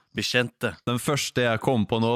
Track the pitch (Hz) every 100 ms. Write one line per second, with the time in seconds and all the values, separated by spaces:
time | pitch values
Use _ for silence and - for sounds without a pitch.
0 | _ - 104 123 120 - 117 - - 120
1 | - 139 - - 120 110 - 123 98 113
2 | 113